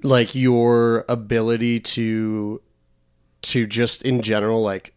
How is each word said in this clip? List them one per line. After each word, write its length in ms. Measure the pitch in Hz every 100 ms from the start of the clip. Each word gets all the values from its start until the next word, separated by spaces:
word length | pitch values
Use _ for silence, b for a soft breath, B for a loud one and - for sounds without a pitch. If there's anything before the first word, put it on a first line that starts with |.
like, 320 | 139 127 117 131
your 720 | 127 120 117 117 117 117 -
ability 720 | 120 104 117 113 117 120 117
to, 800 | - - 113 110 110 107 104 113 - _ _ _ _ _ _ _
to 220 | - 127 107
just 360 | 113 117 -
in 200 | 135 127
general, 400 | 110 107 104 113
like, 320 | 107 95 -